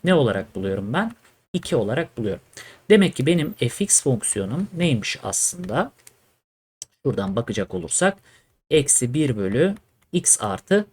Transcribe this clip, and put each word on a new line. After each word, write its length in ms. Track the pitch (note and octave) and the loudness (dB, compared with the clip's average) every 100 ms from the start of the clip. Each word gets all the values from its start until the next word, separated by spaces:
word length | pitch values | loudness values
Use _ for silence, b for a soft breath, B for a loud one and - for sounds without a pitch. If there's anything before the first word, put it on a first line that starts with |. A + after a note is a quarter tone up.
ne 100 | F3 | 4
olarak 400 | F3 A#2+ F#2+ - | 4 4 0 -4
buluyorum 380 | - F#2+ G2 G2 | -6 -4 -4 -2
ben? 220 | D3+ A3+ - _ _ _ | -2 -4 -8 _ _ _
İki 240 | F3+ - D3 | -8 -2 0
olarak 420 | G2+ C3 E3 - | 0 -2 -4 -6
buluyorum. 240 | G#2 - _ B B B - | -6 -6 _ B B B 4
Demek 260 | G#3 F3+ - | 6 6 2
ki 100 | C3+ | 2
benim 260 | F3 D3+ | 2 0
fx 500 | - A#2+ - C#3+ - | -2 -4 -2 0 2
fonksiyonum 680 | C#3+ A#2 - G#2 G2 D3 G3+ E3 | 2 0 -2 -4 -4 -4 -4 0
neymiş 420 | F3 A#2 G2 - | 0 0 -2 -8
aslında? 720 | G#2 - - F2 F#2 B2 B3+ _ - _ _ _ _ _ _ _ - _ | -6 -2 -4 -4 -4 -2 -4 _ -20 _ _ _ _ _ _ _ -20 _
Şuradan 340 | C3+ A#2 G2 G2 | -4 -2 -2 -4
bakacak 380 | A#2 G#2 F#2+ | -4 -4 -4
olursak 440 | F#2 D#2+ - F#3 G3 b b b b _ | -6 -4 0 0 -2 b b b b _
eksi 440 | D#3 C#3 - B2 | 0 2 0 0
bir 220 | C#3+ D3 G#2+ | 0 0 0
bölü 380 | F#2+ A2+ F3+ G3+ _ _ _ | 0 2 0 -2 _ _ _
x 300 | F3 F3 - | -2 2 0
artı 440 | G#2+ F#2 _ G3+ G#3 | 0 -6 _ 0 0